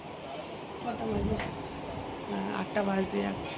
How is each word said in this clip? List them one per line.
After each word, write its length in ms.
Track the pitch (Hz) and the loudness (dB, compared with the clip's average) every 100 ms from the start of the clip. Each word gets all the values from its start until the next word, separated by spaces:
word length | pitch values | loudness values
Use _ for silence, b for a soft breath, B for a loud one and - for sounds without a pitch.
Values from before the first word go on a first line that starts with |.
| - - - - - - - - | -8 -8 -8 -6 -6 -8 -8 -4
কটা 220 | 240 220 220 | -2 0 2
বাজে? 600 | 208 202 - - - - - - - - - - | 4 4 2 0 -4 -6 -6 -6 -4 -4 -6 -2
হ্যাঁ, 240 | 202 196 | 0 0
আটটা 280 | 208 190 214 | 0 0 2
বাজতে 400 | 196 196 190 101 | 4 4 4 4
যাচ্ছে। 320 | 101 196 - | 2 0 -2